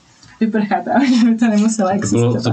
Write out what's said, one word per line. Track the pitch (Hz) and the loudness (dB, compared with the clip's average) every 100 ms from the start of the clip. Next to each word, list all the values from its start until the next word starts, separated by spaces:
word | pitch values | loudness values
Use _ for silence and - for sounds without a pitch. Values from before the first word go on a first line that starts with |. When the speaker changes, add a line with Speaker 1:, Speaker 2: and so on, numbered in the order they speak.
| _ _ - - | _ _ -20 -6
Speaker 1:
vyprchat | 226 208 202 190 - | -4 -2 -2 -4 -2
a | 240 | 0
už | 269 247 | 2 2
by | 233 226 | 2 2
to | 233 | 2
nemuselo | 208 220 220 185 | 2 0 0 -2
Speaker 2:
To | 196 | -2
by | - | -2
bylo, | 117 120 | 0 0
Speaker 1:
existovat. | 117 | 0
Speaker 2:
to | 120 | -2